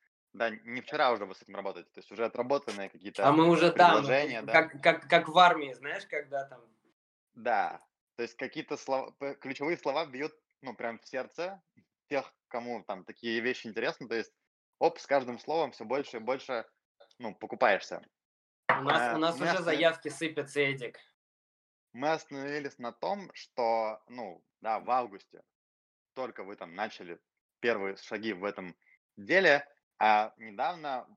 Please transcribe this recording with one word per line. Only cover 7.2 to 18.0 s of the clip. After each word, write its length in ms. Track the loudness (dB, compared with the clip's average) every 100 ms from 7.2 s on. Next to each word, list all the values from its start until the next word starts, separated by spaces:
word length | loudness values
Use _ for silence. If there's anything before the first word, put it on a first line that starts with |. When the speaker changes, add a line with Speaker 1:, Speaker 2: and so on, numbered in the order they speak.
| _ -8
Speaker 1:
Да, 440 | 0 0 0 -4 _ _ _ -10
то 60 |
есть 120 | -10 -8
какие-то 400 | -10 -8 -8 -8
слова, 340 | -4 -4 -4 -10
п-, 160 | -10 -10
ключевые 420 | -10 -6 -4 -4
слова 280 | -2 -4 -4
бьют, 280 | -6 -10 -12 _ _
ну, 140 | -14 -8
прям 240 | -8 -8
в 80 | -8
сердце 540 | -8 -8 -8 -10 -10 _ _ _ _ -6
тех, 220 | -4 -4 _ _
кому 340 | -8 -6 -8
там 200 | -8 -10
такие 360 | -12 -10 -4 -2
вещи 240 | -2 -4 -6
интересны, 400 | -4 -4 -4 -6
то 80 | -6
есть, 160 | -6 _ _ _ _ 0
оп, 200 | 0 0
с 80 | 0
каждым 320 | 0 0 -8
словом 320 | -4 -2 -2
все 140 | -4 -4
больше 320 | -4 -4 -8
и 20 |
больше, 460 | -4 -4 -4 -6 -8 _ _ _ -20 -12
ну, 160 | -12
покупаешься. 680 | -10 -8 2 4 4 2 -12